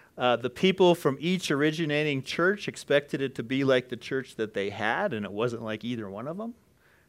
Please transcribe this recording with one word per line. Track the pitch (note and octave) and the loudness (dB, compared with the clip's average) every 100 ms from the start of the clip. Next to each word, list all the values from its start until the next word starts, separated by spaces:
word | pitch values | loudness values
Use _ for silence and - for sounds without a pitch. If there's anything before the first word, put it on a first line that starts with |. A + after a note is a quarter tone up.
| - - | -18 -2
Uh, | B2 A#2+ | 2 2
the | B2 | 0
people | - F#3+ F#3+ F3+ E3+ | 2 2 6 6 6
from | D3 C#3 | 2 0
each | E3+ F3+ - | 0 -2 0
originating | C#3+ D3+ D#3 D#3+ D3 D3+ C3+ | 2 2 0 0 0 0 -2
church | B2+ - F3 G#3 - | -4 0 0 0 -6
expected | - - C#3+ C#3+ D3 | -8 2 2 2 -4
it | C3+ - | -4 -6
to | |
be | A#2 C3+ | -4 0
like | C3+ B2+ B2 | 4 2 2
the | A2+ | -8
church | - C3+ B2+ - | -6 -6 -6 -6
that | A2 | -6
they | G#2 G2+ | -4 -4
had, | G2+ G#2+ C#3 G3+ | -2 -2 0 -2
and | A2+ G2+ | -4 -6
it | |
wasn't | G2+ A#2+ A#2 | -2 -2 -4
like | A2+ G#2+ | -8 -8
either | A#2+ A#2+ G#2 | -6 -6 -8
one | G2 C3 | -10 -10
of | F3 | -10
them | A#3 A#3+ _ _ _ _ | -10 -12 _ _ _ _